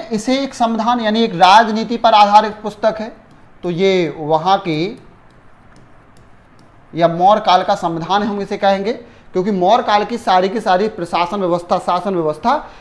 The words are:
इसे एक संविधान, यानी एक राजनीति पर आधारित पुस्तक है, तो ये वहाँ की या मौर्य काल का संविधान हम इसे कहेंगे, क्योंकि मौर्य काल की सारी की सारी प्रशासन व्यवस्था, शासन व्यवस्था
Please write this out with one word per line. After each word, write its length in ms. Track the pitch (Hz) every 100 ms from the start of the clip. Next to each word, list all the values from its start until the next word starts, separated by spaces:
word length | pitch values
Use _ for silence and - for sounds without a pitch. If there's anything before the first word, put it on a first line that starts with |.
| 330
इसे 300 | 220 240 262
एक 140 | 269
संविधान, 460 | - 233 226 226 240
यानी 240 | 220 220
एक 120 | 226 175
राजनीति 640 | 185 208 226 220 220 233
पर 160 | 233
आधारित 420 | 220 208 208 214 202
पुस्तक 320 | 208 - 220 -
है, 160 | 220 - - - - -
तो 60 | 175
ये 460 | 170 190 185 160 147
वहाँ 400 | 151 156 175 190
की 440 | 185 151 185 254 - - - - - - - - - - - - - - _ _ - _ - 156
या 120 | 170
मौर्य 340 | 165 185 214
काल 220 | 208 180
का 120 | 185 196
संविधान 480 | 175 165 165 196
हम 180 | 208 202
इसे 160 | 190 202
कहेंगे, 360 | 196 196 196
क्योंकि 580 | 262 - - - 185 190
मौर्य 320 | 196 180 240
काल 220 | 220 208 202
की 120 | 233
सारी 320 | - 185 190
की 100 | 220
सारी 280 | 208 180 214
प्रशासन 520 | - 170 170 175 208
व्यवस्था, 380 | 185 170 175 185
शासन 360 | 180 180 202
व्यवस्था 540 | 185 156 156 240 294 - -